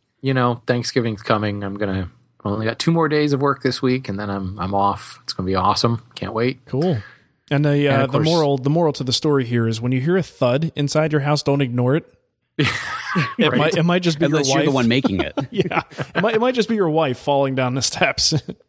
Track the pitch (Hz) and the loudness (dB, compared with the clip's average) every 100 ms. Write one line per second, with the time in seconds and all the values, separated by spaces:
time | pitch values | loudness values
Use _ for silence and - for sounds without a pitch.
0 | _ _ 135 131 123 120 - 123 113 131 | _ _ -2 2 0 0 -2 -2 0 -2
1 | 117 104 - 107 107 101 101 101 104 95 | -2 -4 0 0 0 -4 -8 -4 -2 -2
2 | 90 - _ _ 104 104 110 117 - 165 | -4 -10 _ _ -6 -2 -4 -2 0 2
3 | 156 151 147 139 143 135 131 - 131 127 | 2 2 2 2 0 0 -2 0 0 0
4 | 131 101 104 98 95 98 95 98 101 - | -4 -6 -4 -4 -6 -6 -2 0 0 -2
5 | - - - - 92 95 92 101 117 113 | -10 -14 -12 -6 -2 0 0 2 0 -2
6 | - - 98 113 123 131 - 131 180 123 | -6 -10 -6 -2 -2 -4 -6 -2 0 -2
7 | - - _ _ _ 143 147 143 143 135 | -6 -20 _ _ _ 0 2 2 2 2
8 | 135 143 156 170 143 139 131 160 165 - | 2 2 2 2 2 2 2 2 2 0
9 | 127 120 156 139 120 120 113 110 120 127 | -2 0 2 0 2 0 0 0 -2 0
10 | 143 185 - - 170 143 160 - 143 156 | 0 0 -2 0 0 2 -2 -2 -2 0
11 | 156 151 143 147 - 139 131 120 123 156 | 0 0 0 0 0 0 0 0 0 0
12 | - _ _ _ _ - 139 - - - | -4 _ _ _ _ -2 -2 -2 -8 -8
13 | - 185 156 - 156 127 156 175 165 180 | -4 -4 -2 0 2 2 2 2 2 2
14 | 180 147 143 151 135 139 147 131 117 123 | 0 0 2 2 2 2 2 2 4 2
15 | - 95 - - 131 214 180 165 - - | 2 0 -2 -4 -4 -2 0 -2 -6 -10
16 | - - 208 220 247 254 208 220 175 156 | -6 0 0 2 2 0 0 2 2 2
17 | 151 123 - 139 139 131 127 131 - - | 0 -2 0 2 2 0 0 0 -2 0
18 | 165 - - 160 - - | -2 0 0 -2 -4 -16